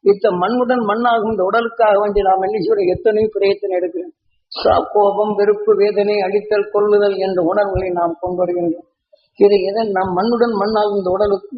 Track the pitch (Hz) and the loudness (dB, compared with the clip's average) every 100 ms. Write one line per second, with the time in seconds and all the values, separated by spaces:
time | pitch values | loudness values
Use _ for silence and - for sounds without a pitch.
0 | - 202 226 180 185 247 247 254 208 214 | 2 2 0 0 -2 0 0 0 0 0
1 | 240 233 214 214 185 220 233 233 214 202 | 0 0 -2 -2 0 0 -2 0 2 4
2 | 208 202 190 190 190 220 165 208 180 180 | 2 0 0 0 0 -2 -2 0 0 0
3 | 220 214 214 202 196 196 202 180 175 175 | 0 2 0 0 0 0 -2 -2 -4 -6
4 | 349 _ _ _ _ - - - - 208 | -12 _ _ _ _ -4 0 2 2 2
5 | 202 196 214 196 202 208 208 202 208 202 | 2 2 -2 0 0 0 0 2 2 0
6 | 202 208 185 202 208 208 202 208 208 208 | 0 0 0 -2 0 -2 0 -2 2 2
7 | 202 190 190 180 165 202 196 185 185 175 | 2 0 -2 0 0 0 0 -2 -4 -2
8 | 170 170 180 180 180 175 170 - _ _ | -4 -4 -6 -2 -2 -2 -2 -4 _ _
9 | _ _ _ - 202 202 190 214 220 190 | _ _ _ 2 4 4 0 -2 -2 -2
10 | 190 180 220 233 233 208 208 214 208 202 | -2 0 0 2 0 0 0 0 0 0
11 | 180 185 208 196 - | -2 0 0 0 -4